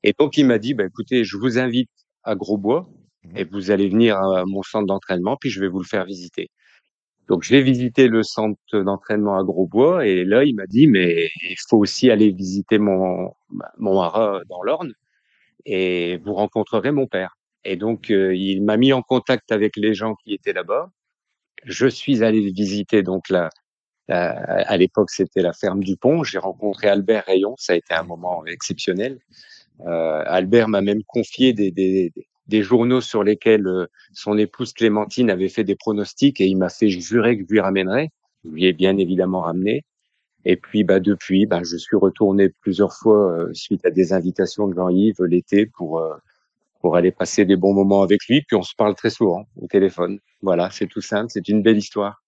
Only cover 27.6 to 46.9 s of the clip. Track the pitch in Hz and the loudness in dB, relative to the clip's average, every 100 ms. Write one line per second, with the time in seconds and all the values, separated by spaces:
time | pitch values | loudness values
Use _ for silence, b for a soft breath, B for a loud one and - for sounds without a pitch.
27.6 | - 87 _ 82 85 85 90 87 78 87 | -2 -2 _ -4 -4 -10 -8 -8 -10 -12
28.6 | - 82 - 90 123 131 _ b b b | -10 -6 -4 -4 -6 -8 _ b b b
29.6 | b _ 87 85 80 78 - 92 92 117 | b _ -6 -4 -2 -4 -2 -2 4 4
30.6 | 110 101 98 104 - 123 - - 131 110 | 4 0 0 -2 -2 -6 -6 2 2 2
31.6 | 98 87 95 95 87 - - _ - 107 | -2 0 0 0 -2 -6 -20 _ -2 -2
32.6 | 98 120 120 127 - 110 101 104 113 110 | 2 2 4 0 0 0 0 2 2 2
33.6 | 95 92 85 b b - 107 104 104 - | 2 -2 -4 b b -12 -2 0 0 -4
34.6 | 123 - 113 104 104 - 120 92 95 - | -10 0 2 2 -2 0 0 0 -2 -2
35.6 | 98 98 - 104 101 - 139 135 95 95 | -2 -2 -2 -4 -6 0 0 2 0 2
36.6 | 90 - 110 90 82 117 110 113 90 107 | -2 2 0 0 -2 0 2 0 0 0
37.6 | 95 98 92 117 156 _ _ _ 82 78 | 2 0 0 -2 -4 _ _ _ -16 0
38.6 | 92 82 95 98 90 92 92 92 82 87 | 0 2 2 2 0 0 0 -2 -2 -2
39.6 | 98 127 _ _ _ _ _ _ - 90 | -2 -2 _ _ _ _ _ _ -2 -2
40.6 | - 107 95 95 95 95 - 95 104 87 | 0 -2 2 2 2 -2 0 2 2 0
41.6 | 85 85 - - - - 101 98 95 _ | -4 -10 -2 2 2 2 0 4 2 _
42.6 | 107 90 101 - 110 104 98 85 85 82 | -6 0 0 0 2 4 4 0 -6 -8
43.6 | - 98 90 85 87 92 87 - - - | -6 -2 0 0 0 0 -2 -2 -4 -2
44.6 | 101 87 90 92 107 98 90 87 - 98 | -4 -2 0 2 2 0 0 0 2 0
45.6 | 110 - 80 82 80 76 _ _ _ _ | 0 -4 -6 -4 -6 -8 _ _ _ _
46.6 | _ _ 87 | _ _ 0